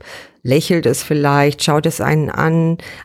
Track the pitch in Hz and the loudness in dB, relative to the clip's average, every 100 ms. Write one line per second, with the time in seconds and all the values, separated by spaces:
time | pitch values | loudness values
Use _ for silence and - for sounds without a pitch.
0 | - - - _ 117 143 - 175 139 131 | -16 -20 -20 _ 0 0 2 0 0 -2
1 | - 151 143 143 143 143 - 151 160 - | -2 0 2 2 2 0 0 0 0 -2
2 | 113 151 147 - 160 165 165 170 - - | 0 0 0 -2 0 2 2 -2 -6 -18